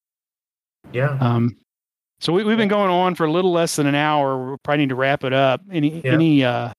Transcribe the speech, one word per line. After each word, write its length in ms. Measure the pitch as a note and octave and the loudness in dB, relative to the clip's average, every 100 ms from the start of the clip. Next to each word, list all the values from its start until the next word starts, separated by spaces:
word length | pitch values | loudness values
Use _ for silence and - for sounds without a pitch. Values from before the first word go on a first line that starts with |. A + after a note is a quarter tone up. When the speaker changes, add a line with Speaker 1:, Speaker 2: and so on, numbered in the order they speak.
| _ _ _ _ _ _ _ _ - | _ _ _ _ _ _ _ _ -10
Speaker 1:
Yeah. 260 | A#2+ C#3 C3+ | -4 -2 0
Speaker 2:
Um, 360 | B2 A#2+ A#2+ - _ _ _ _ _ - | 0 2 0 -4 _ _ _ _ _ -12
so 140 | - | -2
we, 100 | E3+ | 0
we've 140 | G#3+ A3+ | 0 0
been 100 | G#3+ | 2
Speaker 1:
Yeah. 80 | G#3 | 2
Speaker 2:
going 140 | G3 | 2
on 240 | F3 F3+ | 2 0
for 100 | F3 | 0
a 60 | E3 | 0
little 180 | E3 F#3+ | 0 0
less 260 | E3+ E3 - | 0 0 0
than 100 | C#3+ | 0
an 80 | |
hour. 560 | C#3+ D3+ D3+ C#3 C3 B2+ | 0 0 0 0 -2 -6
We 60 | C#3 | -10
probably 200 | - D3 | -4 0
need 80 | C#3+ | 0
to 40 | |
wrap 300 | B2+ C3+ C#3 | 0 0 0
it 80 | C3+ | 0
up. 300 | C3 C3+ B2+ G3 | 2 2 0 -4
Any, 300 | F3+ D3 D#3+ | -2 -2 -2
Speaker 1:
Yeah. 80 | C3+ | -2
Speaker 2:
any, 320 | D#3 E3 D3 | 2 4 4
uh, 280 | B2+ A#2+ A#2+ | 2 -2 -6